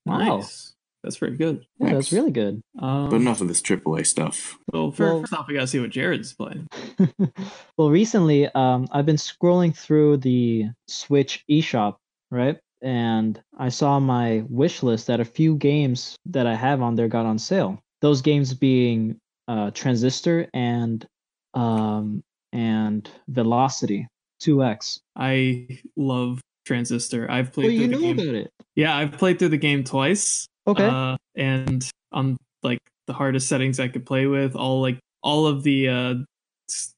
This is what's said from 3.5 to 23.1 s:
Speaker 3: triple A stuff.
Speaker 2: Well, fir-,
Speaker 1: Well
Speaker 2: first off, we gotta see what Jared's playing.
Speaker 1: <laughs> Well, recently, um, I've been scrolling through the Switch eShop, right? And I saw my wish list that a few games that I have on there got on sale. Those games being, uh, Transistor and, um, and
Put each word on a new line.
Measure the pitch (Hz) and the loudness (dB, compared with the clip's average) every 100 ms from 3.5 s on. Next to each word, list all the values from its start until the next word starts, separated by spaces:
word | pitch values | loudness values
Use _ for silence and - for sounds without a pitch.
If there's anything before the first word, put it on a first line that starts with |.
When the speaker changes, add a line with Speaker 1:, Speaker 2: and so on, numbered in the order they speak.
| - | -4
Speaker 3:
triple | - 92 78 80 | -2 -2 0 -2
A | |
stuff. | - - 80 - - - - | -2 -2 -4 -6 -12 -14 -8
Speaker 2:
Well, | 165 151 | -4 -4
fir-, | 156 165 | 0 2
Speaker 1:
Well | 165 | 2
Speaker 2:
first | - | -2
off, | 156 139 | -8 -4
we | |
gotta | 143 127 | -4 -2
see | 135 | -2
what | 113 | -4
Jared's | 127 175 143 113 | -4 -2 -4 -6
playing. | - - 147 160 - - - | -12 -12 -12 -14 -16 -8 0
Speaker 1:
<laughs> | 170 - 156 - 190 - - - | 0 2 -4 -4 -14 -14 -8 0
Well, | 151 | 4
recently, | 170 220 214 156 143 143 | 4 4 4 4 4 4
um, | 131 127 127 131 | 2 2 2 0
I've | 143 151 | 0 2
been | 151 | 0
scrolling | - - 175 180 170 | -2 0 4 4 2
through | - - 151 147 143 | 0 2 4 6 4
the | 127 123 120 113 107 - - | 2 2 2 0 -2 -8 -14
Switch | - - 143 135 - - | -14 0 2 2 -4 2
eShop, | 151 160 120 104 - _ _ _ | 2 2 0 0 -4 _ _ _
right? | 123 131 - _ _ | -2 0 -2 _ _
And | 131 120 117 113 110 101 _ - | -4 -2 0 0 0 -4 _ -6
I | 123 | -6
saw | - 143 139 | 0 2 4
my | 135 123 117 110 120 | 2 2 2 0 -2
wish | 120 170 - | 0 0 0
list | 123 113 - | 0 0 0
that | 120 | -2
a | |
few | 120 - 160 147 | -2 0 2 2
games | 143 151 135 120 - - - | 2 2 2 -2 -6 -14 -6
that | 143 120 | -2 0
I | |
have | 110 131 139 | 0 0 0
on | 120 117 | 0 0
there | 113 | 0
got | 117 | 0
on | 113 110 | 0 -2
sale. | - 190 98 98 _ _ | 0 0 0 -6 _ _
Those | 147 135 | 2 4
games | 151 147 131 | 4 2 0
being, | 127 135 127 120 113 110 - _ _ - | 0 2 4 4 2 -2 -4 _ _ -6
uh, | 110 104 | -4 -4
Transistor | - 135 117 127 - 170 165 - | -4 -2 2 0 0 0 -2 -2
and, | 127 120 120 117 113 - _ _ _ _ | -4 -2 -2 -2 -4 -8 _ _ _ _
um, | 127 117 113 110 107 107 104 - _ _ | -4 0 0 0 -2 -4 -6 -10 _ _
and | 117 113 110 107 107 - | -4 0 0 0 -2 -6